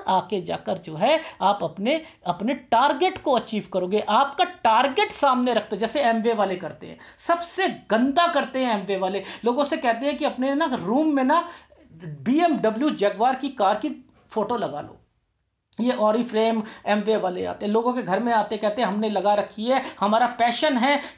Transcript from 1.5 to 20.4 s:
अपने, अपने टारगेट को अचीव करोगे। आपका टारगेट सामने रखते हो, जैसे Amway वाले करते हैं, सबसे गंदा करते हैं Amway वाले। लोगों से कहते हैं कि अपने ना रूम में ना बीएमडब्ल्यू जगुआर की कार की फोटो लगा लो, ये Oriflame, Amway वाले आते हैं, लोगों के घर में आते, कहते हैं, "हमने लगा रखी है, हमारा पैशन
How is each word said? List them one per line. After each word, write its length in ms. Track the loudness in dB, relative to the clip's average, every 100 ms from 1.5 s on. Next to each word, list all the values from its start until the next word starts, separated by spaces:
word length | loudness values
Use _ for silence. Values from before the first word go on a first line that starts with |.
| 0
अपने, 400 | -4 -4 -2 -2 -4 -10 -6
अपने 280 | -4 -2
टारगेट 640 | -4 0 2 2 2 0 0
को 140 | 0
अचीव 360 | 0 0 -6 -4
करोगे। 280 | -4 0 -2
आपका 440 | 2 2 2 0
टारगेट 680 | -2 0 2 4 4 2 -2
सामने 420 | 2 2 2 2
रखते 220 | 0 0 -4
हो, 40 |
जैसे 240 | -2 0
Amway 300 | 2 2 2
वाले 220 | 2 0 -2
करते 300 | -8 -12 -16
हैं, 120 | -18 -20 -10
सबसे 500 | -2 -2 -2 -2 -2
गंदा 580 | -2 -2 2 2 4 2
करते 320 | 2 -2 -2
हैं 280 | -2 -2 -2
Amway 140 | -2
वाले। 240 | -2 -4 -8 -4
लोगों 200 | -2 0
से 120 | 0 0
कहते 300 | 0 0 -2
हैं 120 | -2
कि 60 |
अपने 300 | -4 -2 -2
ना 240 | 0 0 -2
रूम 240 | -2 0 2
में 180 | 2
ना 240 | 4 2 0 -12 _ -20 -20 -18
बीएमडब्ल्यू 880 | -16 -6 0 4 4 2 0 0 -2
जगुआर 440 | 2 0 2 0
की 140 | 0 -6
कार 260 | 0 0
की 320 | 2 -4 -8 -16 _ _
फोटो 260 | -4 -2 -2
लगा 240 | -4 -6
लो, 180 | -12 -18 _ _ _ _ _ _ _ -4
ये 120 | -2
Oriflame, 680 | 2 2 2 0 0 2 0 -4 -8 -2
Amway 320 | 0 2 0
वाले 240 | 0 -4
आते 220 | -6 -6 0
हैं, 60 |
लोगों 200 | 2 2
के 100 | -2
घर 180 | -2 -2
में 120 | 2
आते, 240 | 0 0 -2
कहते 260 | -2 0
हैं, 60 | -2
"हमने 220 | 0 0
लगा 240 | 0 2
रखी 300 | 2 0 -4
है, 200 | 0 0 -2 -2
हमारा 260 | 0 2 2
पैशन 500 | 2